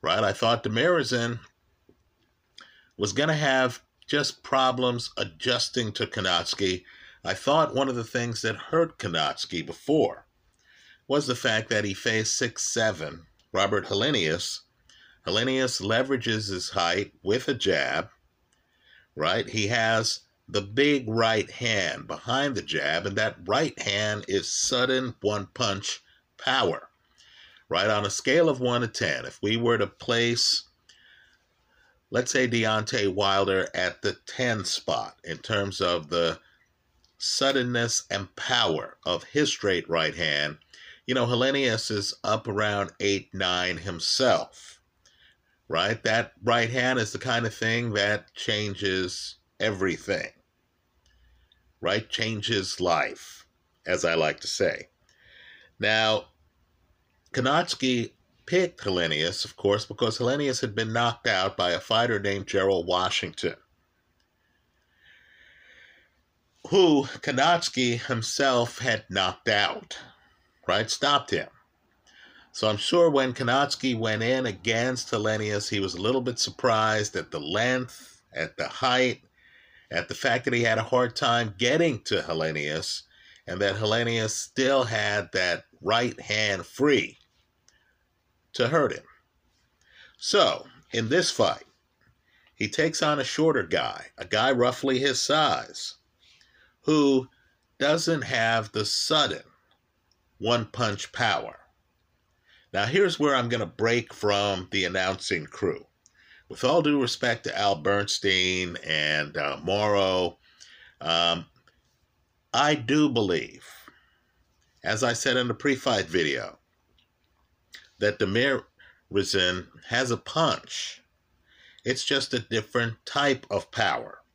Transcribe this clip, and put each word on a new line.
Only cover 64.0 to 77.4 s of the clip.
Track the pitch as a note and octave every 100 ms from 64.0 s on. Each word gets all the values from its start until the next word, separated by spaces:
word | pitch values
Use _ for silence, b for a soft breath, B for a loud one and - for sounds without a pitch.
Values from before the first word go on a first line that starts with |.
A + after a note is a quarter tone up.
| _ _ _ _ _ _ _ _ b b b b b b b b b b b b b b _ _ _ _ -
who | G3 F3+ D3
Konatsky | C3+ - - C3 D3+ E3+ - - B2 A#2
himself | - A#2+ A2 - C#3 B2 A#2+ -
had | B2 A2 -
knocked | G2 F#2 - -
out, | G#2 G2+ - - - B B B B _ _ -
right? | F#2+ A#2
Stopped | - C#3 C#3+ -
him. | E2+ - _ _ _ _ _ _ B B B B
So | - G#2+
I'm | G#2
sure | - F3 E3+
when | C#3+ C3 B2
Konatsky | A#2+ C3 C#3+ - C#3 A#2
went | A2+ G#2+
in | A2+ C3 B2+
against | F#2 G2 A2+ B2+ B2+ -
Helenius, | A2+ A2 A2 G#2+ G#2 -
he | G#2
was | F#2+
a | F2+
little | G#2 C3
bit | B2 A#2+
surprised | - - B2+ A2 A2 G#2+ G#2 F#2
at | E2
the |
length, | D#2+